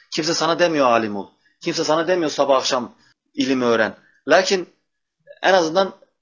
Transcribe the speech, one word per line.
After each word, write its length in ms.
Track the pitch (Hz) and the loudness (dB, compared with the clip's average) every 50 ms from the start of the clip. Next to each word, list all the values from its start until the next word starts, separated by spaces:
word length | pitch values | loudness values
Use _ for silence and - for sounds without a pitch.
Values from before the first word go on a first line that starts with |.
| _ - | _ -12
Kimse 220 | - 170 156 165 156 | -8 -6 -4 -4 -2
sana 260 | - 160 160 170 170 | -2 0 -2 0 2
demiyor 260 | 175 170 160 147 135 | 0 0 2 2 2
alim 300 | 123 117 113 110 104 104 | 2 2 2 0 -2 -6
ol. 140 | 101 95 - _ _ _ _ _ _ | -8 -10 -14 _ _ _ _ _ _
Kimse 220 | - 170 151 160 151 | -8 -6 -4 -4 -2
sana 240 | 147 156 165 160 | 0 0 0 0
demiyor 240 | 165 185 180 160 143 | 0 -2 -2 -2 -2
sabah 260 | - 151 139 135 135 | -2 0 2 2 2
akşam 380 | 131 127 - 139 123 117 - - _ _ _ _ _ _ _ - | 0 0 -2 -4 -4 -6 -8 -14 _ _ _ _ _ _ _ -6
ilim 280 | 143 131 131 135 127 | -4 -2 -2 -2 0
öğren. 340 | 123 120 113 113 107 98 98 - _ _ _ _ - | 0 2 2 2 0 -2 -4 -10 _ _ _ _ 0
Lakin 420 | 147 160 185 185 - 202 185 170 - _ _ _ _ _ _ _ _ _ _ _ - - - | 2 4 4 4 2 -2 -2 -4 -6 _ _ _ _ _ _ _ _ _ _ _ -20 -10 -4
en 120 | - 175 190 | 0 2 2
azından 400 | 185 165 156 165 190 196 185 - - _ _ _ _ | 4 2 2 0 0 -2 -2 -4 -16 _ _ _ _